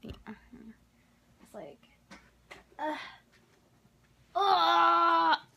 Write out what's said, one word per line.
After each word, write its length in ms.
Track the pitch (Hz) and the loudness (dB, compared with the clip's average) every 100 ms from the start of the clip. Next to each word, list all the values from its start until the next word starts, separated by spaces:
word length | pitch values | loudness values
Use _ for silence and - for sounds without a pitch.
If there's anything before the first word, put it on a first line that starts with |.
It's 1500 | 220 - - 214 _ 247 220 226 _ _ _ _ _ _ - | -18 -18 -18 -20 _ -20 -20 -20 _ _ _ _ _ _ -20
like, 240 | - - - _ _ _ - _ _ _ - _ - | -20 -20 -20 _ _ _ -20 _ _ _ -20 _ -10
uh, 180 | 302 302 - - _ _ _ _ _ _ _ _ _ _ _ | -8 -8 -12 -20 _ _ _ _ _ _ _ _ _ _ _
uh 1000 | 349 392 370 330 339 339 339 339 339 330 320 - | -2 0 2 2 4 4 4 2 2 2 -2 -4